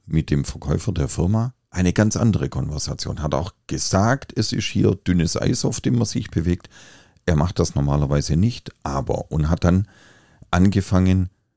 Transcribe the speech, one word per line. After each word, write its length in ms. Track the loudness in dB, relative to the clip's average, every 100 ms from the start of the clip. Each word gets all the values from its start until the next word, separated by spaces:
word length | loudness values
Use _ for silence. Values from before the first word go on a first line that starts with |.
| -4
mit 240 | -2 0
dem 140 | 0
Verkäufer 480 | -2 -6 -4 -2 -2
der 160 | -2 -2
Firma, 460 | -2 0 0 -2 -8 _
eine 220 | -2 0
ganz 240 | 2 2 2
andere 320 | 2 2 -2
Konversation. 720 | -4 -6 -6 -6 -6 -8 -6
Hat 120 | -2
auch 180 | -2 -4 -10 -8
gesagt, 680 | -6 -2 0 2 0 -4 -4
es 160 | -4
ist 120 | -4 -4
hier 280 | 0 2
dünnes 420 | 0 0 0 0 0
Eis, 280 | -2 0
auf 160 | -2 -2
dem 160 | -2 0
man 100 | 0
sich 240 | -2 -4
bewegt. 380 | -2 0 -2 -6 -20 -20 -20 _ _ 0
Er 100 | 2
macht 220 | 2 0
das 160 | 0
normalerweise 640 | 0 0 2 2 0 2 2
nicht, 340 | 2 -2 -10 -12
aber, 460 | -6 -4 -2 -4 -4
und 200 | -2 0
hat 140 | 2
dann 240 | 4 4 2 -6 -20 -20 _ _ _
angefangen, 800 | 4 4 4 2 2 4 2 0 -6 _